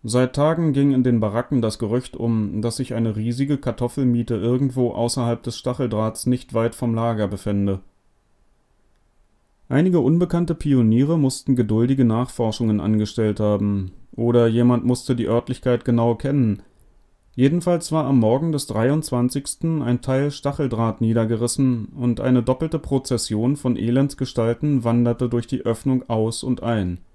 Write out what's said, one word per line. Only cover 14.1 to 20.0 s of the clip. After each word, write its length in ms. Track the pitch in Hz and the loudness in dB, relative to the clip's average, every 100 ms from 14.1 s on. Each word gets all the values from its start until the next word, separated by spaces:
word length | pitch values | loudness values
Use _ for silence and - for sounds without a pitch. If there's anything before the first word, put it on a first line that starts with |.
oder 360 | - 117 120 117 | -4 2 4 4
jemand 360 | 117 120 120 | 4 4 4
musste 320 | 120 123 - 120 | 0 -2 -2 -2
die 120 | 113 | 0
Örtlichkeit 580 | 117 - 123 127 120 - | 0 -2 -4 0 0 0
genau 300 | 117 117 113 | 2 2 0
kennen. 480 | 139 143 113 98 - _ _ _ _ _ _ - | -2 0 0 -2 -8 _ _ _ _ _ _ 2
Jedenfalls 560 | 135 170 180 175 - | 2 2 0 0 0
war 140 | 156 135 | -2 2
am 140 | 135 | 4
Morgen 320 | 110 131 165 | 4 2 0
des 160 | 151 - | -4 -4
dreiundzwanzigsten 1120 | 107 120 151 147 123 123 143 - - 165 160 | 0 2 0 0 0 0 -2 -8 -6 -4 -2
ein 200 | 120 123 | 0 -2